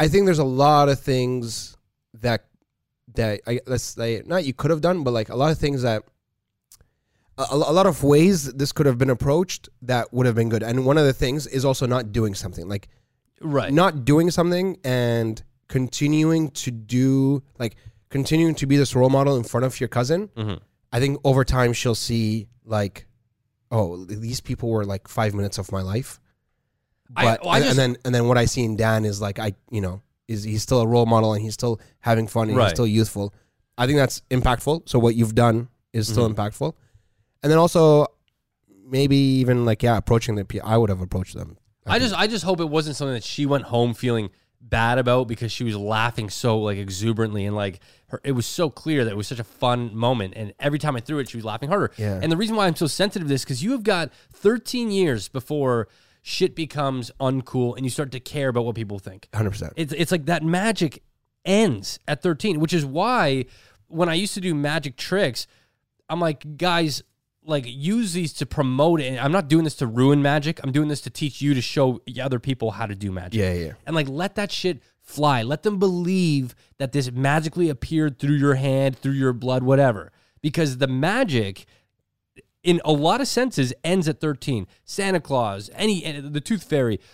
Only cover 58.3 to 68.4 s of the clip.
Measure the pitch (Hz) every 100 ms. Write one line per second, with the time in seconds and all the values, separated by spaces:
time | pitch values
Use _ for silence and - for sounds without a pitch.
58.3 | 147 135 120 117 113 104 101 98 95 _
59.3 | 107 107 104 82 - 156 151 170 180 143
60.3 | 165 160 175 220 202 156 - _ _ _
61.3 | _ 165 202 214 107 95 - - 147 180
62.3 | 151 214 156 160 170 139 143 220 247 160
63.3 | 135 - - _ _ _ 165 175 165 202
64.3 | 202 185 151 143 160 143 - - 185 165
65.3 | 110 - _ _ _ _ _ - 165 170
66.3 | 151 147 143 175 170 160 127 - _ _
67.3 | _ 156 147 123 131 151 226 214 170 160
68.3 | -